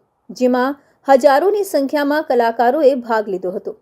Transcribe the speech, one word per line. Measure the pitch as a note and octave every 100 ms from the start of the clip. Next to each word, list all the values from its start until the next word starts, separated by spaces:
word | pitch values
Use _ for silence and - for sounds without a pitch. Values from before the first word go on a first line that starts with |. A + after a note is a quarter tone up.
| _ _ -
જેમાં | B3 B3 B3 C4 C#4+ _ _ -
હજારોની | C4+ C#4+ C4+ F#4 G#4
સંખ્યામાં | F#4+ D4+ C#4 D4 C#4+ D4+
કલાકારોએ | D#4 B3 A#3 - A#3+ D4 C4+ C#4
ભાગ | A#3+ A3 G#3+
લીધો | F#3 F#3
હતો. | G3+ G3+ -